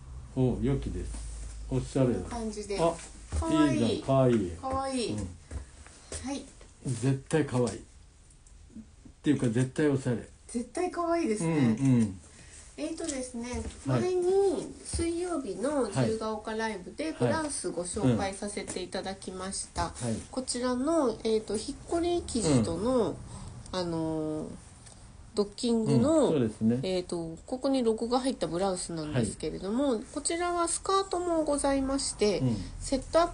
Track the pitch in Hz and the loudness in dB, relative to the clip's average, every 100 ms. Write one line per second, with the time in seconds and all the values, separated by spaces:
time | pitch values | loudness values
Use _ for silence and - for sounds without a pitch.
0 | - - - 135 127 95 117 135 113 87 | -14 -14 -6 2 2 2 0 0 -2 -6
1 | 80 - - - - - - 131 131 139 | -6 -8 -10 -10 -12 -10 -4 -4 0 2
2 | 127 101 85 240 220 208 202 196 165 170 | 4 2 -2 -6 -6 -6 -6 0 2 0
3 | - - - - 330 311 302 123 113 101 | -8 -16 -8 -4 2 4 4 4 2 0
4 | - 135 131 113 90 82 262 269 269 262 | 4 6 6 6 2 -4 -4 -2 -2 -2
5 | 214 104 95 87 - - - - - - | -2 -4 -6 -10 -12 -12 -12 -18 -20 -20
6 | - - 254 277 - - - - - 113 | -14 -10 -8 -8 -10 -18 -20 -10 -6 -2
7 | 127 131 - 156 139 127 120 107 - - | 0 0 0 0 2 2 0 -2 -10 -20
8 | - - - - - - - - - - | -20 -20 -20 -20 -20 -20 -20 -18 -18 -20
9 | - - 160 131 127 113 131 - 151 135 | -20 -4 2 2 4 2 0 2 2 2
10 | 135 117 - - - 240 240 - 359 349 | 0 -2 -4 -16 -8 -6 -6 -4 -2 0
11 | 339 339 262 208 165 160 123 110 135 120 | 0 2 2 0 2 4 4 4 6 6
12 | 107 95 - - - - - - 311 330 | 4 -2 -14 -20 -20 -20 -18 -8 -8 -6
13 | 330 269 247 233 240 240 220 - 269 247 | -6 -6 -6 -8 -8 -8 -8 -8 -2 0
14 | 359 359 349 392 403 277 - - - - | 2 2 2 4 4 2 -4 -10 -8 -4
15 | 339 339 359 311 233 180 254 294 220 196 | -2 -2 -2 -4 -4 -4 -2 0 0 0
16 | 226 220 220 214 - 220 220 208 175 - | 0 0 -4 -6 -6 -4 -4 -6 -10 -6
17 | 320 302 247 311 302 277 180 180 180 220 | -6 0 2 2 -2 -4 -6 -4 -6 0
18 | 156 226 196 - 208 - - - 180 190 | 2 2 0 -4 -8 -8 -8 -8 -6 -6
19 | 185 190 - 185 185 196 - - 170 - | -6 -8 -8 -8 -6 -6 -6 -4 -4 -2
20 | 120 110 - - 254 247 247 247 277 330 | -4 -4 -4 -6 -4 -2 -2 0 2 2
21 | 254 214 226 220 214 208 - - - 339 | 2 0 0 0 0 -4 -4 -10 -2 0
22 | 339 349 - 240 165 143 107 165 226 254 | 2 0 -2 0 4 4 4 0 2 2
23 | 185 131 - - - - - 185 175 165 | 2 -2 -10 -12 -12 -14 -8 -4 -2 -2
24 | 160 156 156 156 - - - - - - | -2 -2 -2 -4 -6 -12 -18 -20 -20 -20
25 | - - - - 208 - 240 233 220 226 | -20 -20 -6 -2 -2 0 2 2 4 6
26 | 269 320 220 156 117 - 110 123 185 185 | 6 6 6 6 2 2 2 2 2 0
27 | 180 170 165 165 - 254 277 269 226 220 | -2 -4 -6 -8 -8 -2 2 2 4 2
28 | 233 247 262 - 160 165 196 180 - 170 | 2 2 2 -2 -2 0 0 0 -4 -6
29 | 151 127 107 - 156 165 185 233 285 220 | -2 0 0 -2 -6 -4 -2 0 2 0
30 | - 294 - 339 349 349 339 - - 392 | -2 -6 -2 -2 0 0 0 -2 2 2
31 | 392 349 349 330 302 285 277 277 269 277 | 2 0 0 2 2 2 2 2 2 0
32 | 269 - 214 185 131 104 87 - - 269 | -2 2 2 4 2 0 -4 -8 -2 -2
33 | - 330 339 | 2 4 4